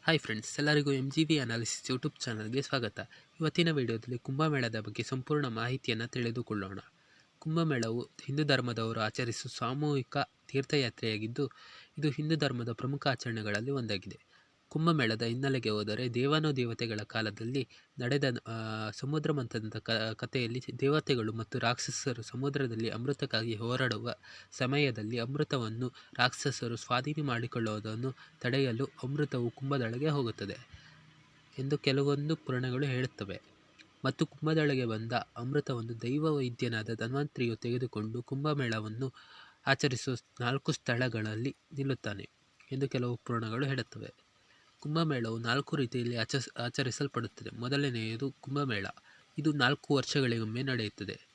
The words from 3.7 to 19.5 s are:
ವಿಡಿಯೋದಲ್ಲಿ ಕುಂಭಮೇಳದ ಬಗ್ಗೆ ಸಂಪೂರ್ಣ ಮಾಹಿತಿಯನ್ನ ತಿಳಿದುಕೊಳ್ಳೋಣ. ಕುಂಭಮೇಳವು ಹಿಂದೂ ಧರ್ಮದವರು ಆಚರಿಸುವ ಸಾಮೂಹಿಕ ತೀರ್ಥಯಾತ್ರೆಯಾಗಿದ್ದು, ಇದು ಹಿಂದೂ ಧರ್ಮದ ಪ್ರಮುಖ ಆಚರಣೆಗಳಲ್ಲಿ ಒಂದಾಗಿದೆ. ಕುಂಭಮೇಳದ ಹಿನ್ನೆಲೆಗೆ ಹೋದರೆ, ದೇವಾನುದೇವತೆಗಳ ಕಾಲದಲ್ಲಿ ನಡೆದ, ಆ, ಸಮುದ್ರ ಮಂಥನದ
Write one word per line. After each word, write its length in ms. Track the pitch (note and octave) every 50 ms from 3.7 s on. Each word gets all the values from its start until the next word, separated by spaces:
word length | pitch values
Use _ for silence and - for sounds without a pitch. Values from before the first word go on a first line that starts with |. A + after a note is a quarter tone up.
ವಿಡಿಯೋದಲ್ಲಿ 460 | D#3+ C#3+ B2+ A#2 A2+ A2+ - A#2+ B2 B2
ಕುಂಭಮೇಳದ 640 | _ - C3+ C3+ D#3 D#3+ D3+ C3+ B2 A2+ A2+ A2+
ಬಗ್ಗೆ 240 | G#2+ G#2 G#2 - A#2
ಸಂಪೂರ್ಣ 420 | - - C3 B2+ - D3+ D3+ C#3+
ಮಾಹಿತಿಯನ್ನ 600 | B2+ A2+ A2+ A2+ B2 C3 C3 _ - A#2 A2 A2+
ತಿಳಿದುಕೊಳ್ಳೋಣ. 760 | A#2 - B2+ A#2+ A#2 A#2 B2 A#2 - G#2+ G#2 F#2+ F#2+ G2 F#2+ - - _ _ _ _ - - - _ _ _
ಕುಂಭಮೇಳವು 720 | - D#3+ D#3+ E3 E3 D#3+ C#3+ B2 A#2 A2+ A2+ A#2+ A#2+ - _ - -
ಹಿಂದೂ 180 | - C3+ D3 D#3
ಧರ್ಮದವರು 560 | C#3+ C#3 B2+ A#2+ B2 A#2 A2+ A2+ A2+ A2+ A2+
ಆಚರಿಸುವ 520 | A2 G#2+ - - B2+ A#2+ A2 - - B2+ - -
ಸಾಮೂಹಿಕ 600 | B2+ A#2 B2+ C#3+ D3 D3+ D3 C#3 B2 _ - C#3+ C#3 - _ _ _ -
ತೀರ್ಥಯಾತ್ರೆಯಾಗಿದ್ದು, 1000 | - C3+ C#3 - - D3 C3+ A#2 - - - A2+ G#2+ G#2 A2 A2 A#2+ C#3+ C#3+ C3 - - - - - - - - _ -
ಇದು 120 | D3 D3+
ಹಿಂದೂ 260 | C3+ - D3+ D3+ D#3+
ಧರ್ಮದ 360 | D#3 D3+ C#3 B2 A#2+ A#2 A#2
ಪ್ರಮುಖ 360 | A#2 - - B2+ C#3 C#3+ - D3
ಆಚರಣೆಗಳಲ್ಲಿ 640 | C3 - - B2+ A2+ A2 G#2+ G#2+ G#2 G#2 A#2 C3+
ಒಂದಾಗಿದೆ. 600 | C#3 C#3 B2 G#2+ G#2+ F#2+ - F#2 F2 - _ _ - - - _ _ _ _ _
ಕುಂಭಮೇಳದ 520 | - D#3 D#3+ E3+ E3 D3+ B2+ A2 A2 A2
ಹಿನ್ನೆಲೆಗೆ 480 | A#2 A#2 A#2 B2+ C3+ C#3 C3+ C3 - A2
ಹೋದರೆ, 440 | G#2+ G#2+ G#2 G#2 G#2 A2 B2+ B2 A#2
ದೇವಾನುದೇವತೆಗಳ 840 | A#2+ B2+ C#3 D3+ D#3 D#3 D#3 C#3+ C3 B2 A#2 A2+ - A#2+ A2+ A2 G#2+ G#2 -
ಕಾಲದಲ್ಲಿ 600 | - A2+ A2 G#2+ G#2 - A2+ A#2 C3 C#3 B2+ - - - - _ _ -
ನಡೆದ, 240 | B2+ B2 C#3 C#3+ C#3 C3+ B2 A#2+ _ -
ಆ, 40 | A2+ A2+ A2 A2 G#2+ A2 A2 G#2+
ಸಮುದ್ರ 400 | G#2 - - C3+ D3 D#3 D3 D#3
ಮಂಥನದ 460 | D3+ C#3+ B2 A#2